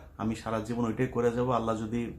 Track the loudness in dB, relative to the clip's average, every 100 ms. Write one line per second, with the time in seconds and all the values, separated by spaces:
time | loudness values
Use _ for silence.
0 | -6 -4 -2 -2 -2 -2 -2 0 0 0
1 | 0 2 2 2 2 2 2 0 0 -2
2 | -4